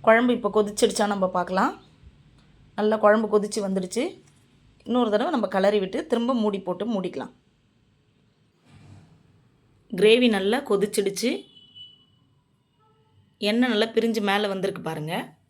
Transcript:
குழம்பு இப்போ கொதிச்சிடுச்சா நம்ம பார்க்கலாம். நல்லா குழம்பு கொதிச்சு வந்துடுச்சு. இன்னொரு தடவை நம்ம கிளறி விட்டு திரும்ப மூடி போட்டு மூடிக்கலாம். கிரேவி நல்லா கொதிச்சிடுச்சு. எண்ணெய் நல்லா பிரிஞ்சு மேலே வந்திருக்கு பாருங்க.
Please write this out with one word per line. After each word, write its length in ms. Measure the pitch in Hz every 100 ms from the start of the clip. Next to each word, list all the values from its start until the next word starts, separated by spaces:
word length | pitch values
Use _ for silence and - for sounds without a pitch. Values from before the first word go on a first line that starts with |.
| 233
குழம்பு 260 | 226 247 233
இப்போ 100 | 202 208
கொதிச்சிடுச்சா 560 | 208 208 226 196 208 202
நம்ம 120 | 185 185
பார்க்கலாம். 340 | 180 185 254 - - _ - _ _ _ _ _ - -
நல்லா 180 | 214 214
குழம்பு 240 | 214 220 214
கொதிச்சு 280 | 214 208 214 196
வந்துடுச்சு. 360 | 190 185 226 320 392 _ _ _ _ _ _ -
இன்னொரு 220 | 240 233
தடவை 180 | 208 294
நம்ம 120 | 294 196
கிளறி 260 | 196 196 208
விட்டு 160 | 185 254 -
திரும்ப 240 | 233 233 254
மூடி 180 | 214 196 185
போட்டு 180 | 180 214
மூடிக்கலாம். 400 | 208 180 135 120 _ _ _ _ _ _ _ _ _ _ _ _ _ _ - - - - _ _ _ _ _ _ _ _ 185
கிரேவி 280 | 208 233 247
நல்லா 240 | 202 190 240 -
கொதிச்சிடுச்சு. 600 | 202 202 - 196 190 226 381 - - _ - - _ _ _ _ _ _ _ _ _ _ _ _ _ _ _ 208
எண்ணெய் 240 | 226 254
நல்லா 160 | 214 226 226
பிரிஞ்சு 260 | 226 220 202
மேலே 180 | 202 208
வந்திருக்கு 300 | 190 190 175 160
பாருங்க. 260 | 160 151 185 - _